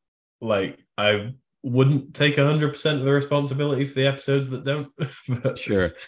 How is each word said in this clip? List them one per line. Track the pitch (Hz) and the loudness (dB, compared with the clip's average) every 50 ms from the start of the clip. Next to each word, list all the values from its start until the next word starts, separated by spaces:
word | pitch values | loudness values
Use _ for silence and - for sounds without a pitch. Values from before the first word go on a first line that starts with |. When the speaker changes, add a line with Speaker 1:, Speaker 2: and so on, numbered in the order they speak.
| _ _ _ _ _ _ _ - | _ _ _ _ _ _ _ -8
Speaker 1:
like, | 117 110 104 98 95 - - - _ _ - | -4 -2 0 0 0 -4 -6 -12 _ _ -6
I | - 104 104 104 104 104 123 131 - _ _ _ _ - | 0 2 2 2 2 0 -6 -12 -14 _ _ _ _ -6
wouldn't | 131 120 131 135 139 151 135 - - - | -2 2 4 4 4 4 2 0 -4 -2
take | - 147 147 143 | 0 2 2 4
a | 147 139 | 4 2
hundred | 147 151 156 151 139 | 2 2 2 0 0
percent | - - - 156 147 135 | -2 -2 -2 -2 0 0
of | 131 | 2
the | 139 | 2
responsibility | 143 139 139 - 147 143 139 131 131 143 147 147 135 127 143 | 2 2 2 0 -2 -2 -2 -2 -2 -2 0 0 0 0 -2
for | 139 - | -2 0
the | 135 135 | 0 2
episodes | 139 135 135 - 139 139 139 135 127 | 2 0 -2 -2 -2 0 0 0 -4
that | 131 120 - | -8 -6 -4
don't. | 135 143 151 139 - _ | -4 -4 -4 -6 -10 _
<laughs> | - 156 - - - - | -10 -10 -10 -10 -12 -8
But | - 123 120 - 131 120 | -6 -6 -4 -4 -4 -4
Speaker 2:
Sure. | - - - 104 95 90 85 - - - | -4 -4 0 0 2 2 0 -2 -8 -20